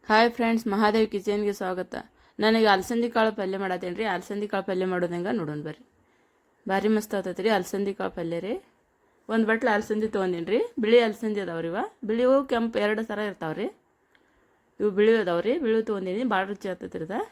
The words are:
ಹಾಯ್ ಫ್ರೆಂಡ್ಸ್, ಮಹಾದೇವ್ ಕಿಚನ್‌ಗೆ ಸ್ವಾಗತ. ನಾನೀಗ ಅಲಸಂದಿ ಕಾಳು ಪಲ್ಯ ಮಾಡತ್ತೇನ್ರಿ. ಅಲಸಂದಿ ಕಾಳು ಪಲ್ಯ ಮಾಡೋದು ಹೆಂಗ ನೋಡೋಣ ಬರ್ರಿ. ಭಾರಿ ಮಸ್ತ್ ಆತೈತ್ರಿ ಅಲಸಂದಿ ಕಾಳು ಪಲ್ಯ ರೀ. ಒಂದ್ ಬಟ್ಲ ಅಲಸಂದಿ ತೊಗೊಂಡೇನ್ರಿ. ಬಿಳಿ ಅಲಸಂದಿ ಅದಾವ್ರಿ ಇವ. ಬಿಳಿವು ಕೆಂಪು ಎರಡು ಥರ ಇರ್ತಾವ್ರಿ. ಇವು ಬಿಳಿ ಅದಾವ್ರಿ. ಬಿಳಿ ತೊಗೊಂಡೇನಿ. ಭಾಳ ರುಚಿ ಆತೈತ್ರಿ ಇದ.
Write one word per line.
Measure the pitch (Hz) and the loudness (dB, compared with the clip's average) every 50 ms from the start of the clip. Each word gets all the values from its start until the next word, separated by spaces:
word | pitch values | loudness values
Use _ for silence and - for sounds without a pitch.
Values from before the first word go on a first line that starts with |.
| _ - | _ 4
ಹಾಯ್ | 214 220 226 240 | 6 6 6 4
ಫ್ರೆಂಡ್ಸ್, | 233 - 240 226 233 226 226 | 2 0 0 0 0 0 0
ಮಹಾದೇವ್ | 220 196 208 220 214 208 226 220 214 | -2 0 2 2 4 4 4 2 2
ಕಿಚನ್‌ಗೆ | - 202 185 214 202 208 208 208 | 0 -6 -2 -2 -2 0 0 -2
ಸ್ವಾಗತ. | 202 - 202 185 185 185 180 180 - - - _ _ _ _ _ _ - | -2 -4 -4 -4 -4 -6 -6 -8 -10 -12 -12 _ _ _ _ _ _ 0
ನಾನೀಗ | 208 220 220 226 220 214 | 2 4 4 6 6 6
ಅಲಸಂದಿ | 196 190 185 - 240 233 233 233 | 6 4 2 -2 -2 0 0 0
ಕಾಳು | 233 233 220 220 | 2 2 2 2
ಪಲ್ಯ | 214 214 196 190 190 196 | 0 -2 -4 -4 -4 -4
ಮಾಡತ್ತೇನ್ರಿ. | 196 185 185 180 185 180 175 196 226 | -2 -4 -4 -4 -4 -6 -6 -4 -4
ಅಲಸಂದಿ | 214 185 175 180 - 208 202 208 208 | -2 -2 -4 -6 -6 -6 -6 -4 -2
ಕಾಳು | - 196 190 | -2 -4 -2
ಪಲ್ಯ | - 190 185 185 | -2 -2 -2 0
ಮಾಡೋದು | 185 185 180 175 170 175 | 0 0 0 0 -2 -2
ಹೆಂಗ | 175 175 202 | -4 -4 -2
ನೋಡೋಣ | 240 220 165 147 151 147 | -2 -2 -4 -4 -6 -8
ಬರ್ರಿ. | 147 156 151 _ - _ _ _ _ _ _ _ _ _ _ _ _ _ _ _ _ | -8 -10 -12 _ -18 _ _ _ _ _ _ _ _ _ _ _ _ _ _ _ _
ಭಾರಿ | 196 190 196 190 214 | -2 -2 0 2 2
ಮಸ್ತ್ | 220 214 208 - - | 2 2 0 -2 -6
ಆತೈತ್ರಿ | 196 185 185 175 196 185 220 | -4 -4 -4 -6 -2 0 2
ಅಲಸಂದಿ | 220 190 180 - - 196 202 196 196 | 2 2 0 -2 -4 -2 -2 -4 -4
ಕಾಳು | - 190 190 | -4 -6 -6
ಪಲ್ಯ | - - 170 165 170 170 | -4 -4 -6 -4 -4 -4
ರೀ. | 175 196 254 392 - _ _ _ _ _ _ _ _ _ _ _ _ - | -4 -4 -6 -6 -8 _ _ _ _ _ _ _ _ _ _ _ _ -2
ಒಂದ್ | 220 226 220 | 0 0 2
ಬಟ್ಲ | 208 220 220 226 247 | 2 0 0 2 0
ಅಲಸಂದಿ | 214 208 214 - 214 214 214 214 | 0 0 0 -2 -2 -2 -2 -2
ತೊಗೊಂಡೇನ್ರಿ. | 214 202 190 185 180 170 170 170 202 262 440 480 - - | -2 -2 -2 0 -2 -4 -2 0 0 0 0 -2 -4 -2
ಬಿಳಿ | 220 208 226 240 | 2 6 6 6
ಅಲಸಂದಿ | 233 220 208 - 233 220 214 202 | 6 4 -2 -4 -4 -4 -4 -4
ಅದಾವ್ರಿ | 196 180 165 165 165 170 | -4 -4 -6 -6 -4 -4
ಇವ. | 170 208 349 440 _ _ - | -4 -4 -4 -6 _ _ -6
ಬಿಳಿವು | 202 220 233 247 254 269 277 277 | -4 0 2 4 4 4 4 2
ಕೆಂಪು | 269 262 233 226 226 226 214 | 0 -2 -2 -2 0 0 0
ಎರಡು | 208 208 214 214 226 | 0 2 0 -2 -2
ಥರ | - 208 202 214 | -4 -6 -6 -4
ಇರ್ತಾವ್ರಿ. | 208 185 _ - 160 156 165 208 370 440 _ _ _ _ _ _ _ _ _ _ _ _ _ _ _ _ _ _ _ _ _ | -6 -6 _ -6 -6 -4 -4 -6 -8 -8 _ _ _ _ _ _ _ _ _ _ _ _ _ _ _ _ _ _ _ _ _
ಇವು | 202 208 | -2 0
ಬಿಳಿ | 190 196 208 220 226 | 2 4 6 6 6
ಅದಾವ್ರಿ. | 226 202 180 170 170 170 214 269 349 | 4 4 2 0 0 2 0 0 0
ಬಿಳಿ | 294 220 220 220 220 | 2 2 2 2 0
ತೊಗೊಂಡೇನಿ. | 226 214 196 185 185 180 214 262 | 0 -4 -4 -4 -4 -4 -2 0
ಭಾಳ | 247 208 185 196 | 0 0 0 0
ರುಚಿ | 196 202 190 - 196 | -2 -6 -8 -6 -8
ಆತೈತ್ರಿ | 180 - - - - - 165 | -8 -8 -10 -10 -8 -8 -8
ಇದ. | 156 202 285 427 - | -6 -6 -6 -6 -8